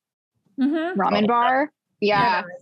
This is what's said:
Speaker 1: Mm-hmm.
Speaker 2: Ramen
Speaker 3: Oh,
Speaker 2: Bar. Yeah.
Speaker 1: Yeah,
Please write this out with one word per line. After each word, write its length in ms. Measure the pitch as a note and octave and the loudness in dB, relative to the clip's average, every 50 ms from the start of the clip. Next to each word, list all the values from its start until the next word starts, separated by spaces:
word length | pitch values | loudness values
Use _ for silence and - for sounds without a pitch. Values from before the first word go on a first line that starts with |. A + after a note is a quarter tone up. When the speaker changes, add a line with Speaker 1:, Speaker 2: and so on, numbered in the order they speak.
| _ _ _ _ _ _ _ _ _ _ _ - | _ _ _ _ _ _ _ _ _ _ _ -2
Speaker 1:
Mm-hmm. 400 | C4 C#4+ D4+ E4 D#4+ F4 F#4 - | -2 0 0 -2 -4 -4 -2 -2
Speaker 2:
Ramen 240 | - - G3+ G#3 G#3+ | 0 0 0 2 2
Speaker 3:
Oh, 20 | G#3 | 2
Speaker 2:
Bar. 440 | A#3+ A#3+ A#3+ B3+ B3+ C4+ D4 D4 - _ _ _ _ _ | 2 2 2 2 2 0 -2 -4 -6 _ _ _ _ _
Yeah. 400 | A3 G3+ G#3 G3+ G3 F#3+ F3+ F3+ | -2 0 2 2 2 0 0 -2
Speaker 1:
Yeah, 20 | F3+ F3 F3+ - | -4 -8 -12 -8